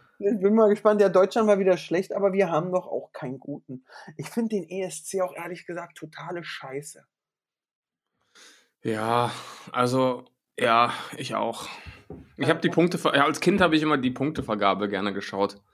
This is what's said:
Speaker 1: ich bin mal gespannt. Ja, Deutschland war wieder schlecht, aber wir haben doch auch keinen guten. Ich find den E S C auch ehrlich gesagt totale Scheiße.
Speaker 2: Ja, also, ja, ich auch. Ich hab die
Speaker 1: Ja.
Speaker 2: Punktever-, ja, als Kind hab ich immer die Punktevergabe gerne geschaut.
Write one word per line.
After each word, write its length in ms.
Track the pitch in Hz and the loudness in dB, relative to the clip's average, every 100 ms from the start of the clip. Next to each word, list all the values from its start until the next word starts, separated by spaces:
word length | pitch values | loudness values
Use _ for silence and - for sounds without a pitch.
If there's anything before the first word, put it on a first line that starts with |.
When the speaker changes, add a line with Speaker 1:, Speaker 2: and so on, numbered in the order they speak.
| _ - | _ -4
Speaker 1:
ich 200 | 202 214 | -2 2
bin 140 | 196 | 4
mal 160 | 220 214 | 6 6
gespannt. 320 | 202 214 208 | 4 4 4
Ja, 80 | 196 | 4
Deutschland 380 | 185 190 233 214 | 6 4 4 4
war 100 | 196 | 4
wieder 200 | 190 175 | 4 2
schlecht, 360 | - 175 196 202 | 0 -4 -2 0
aber 160 | 196 | 0
wir 200 | 196 180 | 2 2
haben 200 | 160 180 | 0 0
doch 140 | 180 - | -4 -4
auch 260 | 123 - | -8 -8
keinen 280 | - 127 135 | -12 -10 -10
guten. 460 | - 147 - 127 _ - - 156 | -10 -12 -12 -16 _ -20 -18 -14
Ich 120 | 151 | -8
find 220 | 233 226 | -4 -2
den 180 | 208 160 | -4 -6
E 140 | 185 | -8
S 200 | 185 - - | -8 -10 -8
C 180 | 190 | -4
auch 100 | 180 160 | -4 -6
ehrlich 300 | 170 175 - | -12 -12 -10
gesagt 320 | 170 170 - | -12 -12 -16
totale 460 | 156 - 156 175 | -18 -14 -10 -10
Scheiße. 600 | 156 - 139 135 147 - _ _ _ _ _ _ _ _ _ _ _ _ _ _ - _ _ _ | -10 -14 -12 -12 -12 -20 _ _ _ _ _ _ _ _ _ _ _ _ _ _ -20 _ _ _
Speaker 2:
Ja, 480 | 117 110 113 120 120 - - - - | -6 -4 0 0 0 -6 -14 -18 -6
also, 540 | 123 123 131 127 123 - _ _ - | 0 2 2 0 -2 -10 _ _ -2
ja, 320 | 120 117 117 - - - | 4 4 4 0 -10 -12
ich 180 | 127 107 | -6 -4
auch. 320 | 113 113 - - - - - - - - | -4 -6 -10 -14 -18 -20 -18 -20 -14 -4
Ich 120 | 135 | 0
hab 120 | 165 | 0
die 60 | 170 | 0
Speaker 1:
Ja. 40 | |
Speaker 2:
Punktever-, 420 | 165 170 170 165 139 | 2 2 2 0 2
ja, 100 | 147 | 2
als 140 | 151 | 2
Kind 220 | 180 196 | 2 4
hab 120 | 175 | 4
ich 80 | 156 | 2
immer 140 | 156 147 | 2 2
die 120 | 127 | 0
Punktevergabe 760 | 127 143 156 120 104 98 95 101 | -2 -4 -4 -4 0 2 2 0
gerne 240 | 98 101 | -2 -2
geschaut. 480 | 98 - 98 101 - _ | -4 -6 -2 -2 -2 _